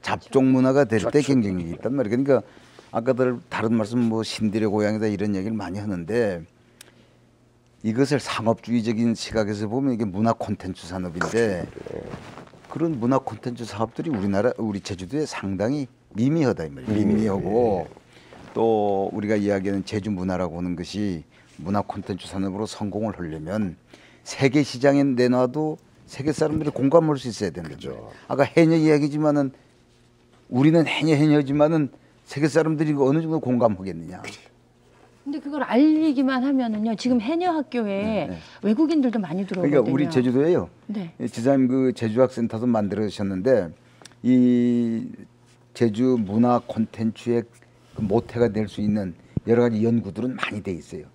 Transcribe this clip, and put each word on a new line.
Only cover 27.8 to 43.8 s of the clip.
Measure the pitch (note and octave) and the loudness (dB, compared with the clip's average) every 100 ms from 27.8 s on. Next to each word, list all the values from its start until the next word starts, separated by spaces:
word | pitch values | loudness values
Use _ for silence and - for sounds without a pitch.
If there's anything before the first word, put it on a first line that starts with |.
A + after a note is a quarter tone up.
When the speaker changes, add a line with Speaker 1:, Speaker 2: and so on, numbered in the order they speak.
| C2 A1+ A1 - - | -12 -12 -14 -20 -6
Speaker 1:
아까 | C3 | 0
해녀 | C3 E3 E3 E3 | 2 6 6 6
이야기지만은, | D#3 D3 C#3+ D3+ D3+ D3 C3+ - _ _ _ _ _ _ _ _ _ | 4 4 2 0 2 2 0 -4 _ _ _ _ _ _ _ _ _
우리는 | A#2+ D3 E3 D3 | 4 6 6 2
해녀, | - D#3 | 0 2
해녀지만은 | C#3+ D3+ D3 C3+ D3 D3+ E3 C#3 - _ _ - | 4 6 4 2 2 4 4 0 -6 _ _ -12
세계 | C#3+ D3+ | -2 2
사람들이 | D#3 D#3 D3+ D#3 C#3+ | 2 2 0 0 2
어느 | C3+ D#3 | 4 2
정도 | D#3+ D#3 | 0 -2
공감하겠느냐. | B2 B2 A#2 F#2 F#2+ E2 E2 F2+ - - - _ _ _ _ _ _ _ | 0 2 2 0 -6 -10 -12 -14 -14 -18 -20 _ _ _ _ _ _ _
Speaker 3:
근데 | C#4 D4 | -10 -8
그걸 | C#4 D4 | -6 -6
알리기만 | B3+ A3 D#4 D#4 D#4+ C4 C4+ C4 | 0 4 6 6 2 2 2 2
하면은요, | C4+ C4 A#3+ G#3+ A3 G#3+ | 0 0 0 -2 -2 -2
지금 | B3 B3 | 0 0
해녀 | G#3+ E4 F4+ | 0 0 0
학교에 | D#4+ C4 B3 G#3+ G3 | -2 -2 -4 -2 -2
Speaker 1:
네, | G#3+ G#3+ D3 | -2 -2 -4
네. | F2 - - | -8 -14 -4
Speaker 3:
외국인들도 | G3+ A3 D#4 D#4+ B3+ A3 | 0 2 2 2 2 0
많이 | F3 F3 F#3+ | -4 -6 -4
들어오거든요. | F#3 C#3+ | -2 2
Speaker 1:
그러니까 | C#3+ A2+ | 2 2
우리 | C3+ D3+ | 0 2
제주도에요. | D3+ B2 B2+ D#3 E3+ E2+ - - | 2 2 2 2 2 -2 -12 -10
Speaker 3:
네. | G#3 E3+ - | -8 -8 -8
Speaker 1:
예, | A#2+ | -8
지사님 | - A#2+ C#3 B2+ | -2 2 4 4
그 | C3 C3 | 2 0
제주학센터도 | - A2+ A2 B2+ C3 A#2 A2 B2 | 0 -2 2 2 2 -4 -2 0
만들으셨는데, | A2+ G2+ G2+ G#2+ - G2+ F#2 A2 A#2+ E2+ E2 | 2 0 -2 -4 -4 -4 0 2 2 2 -10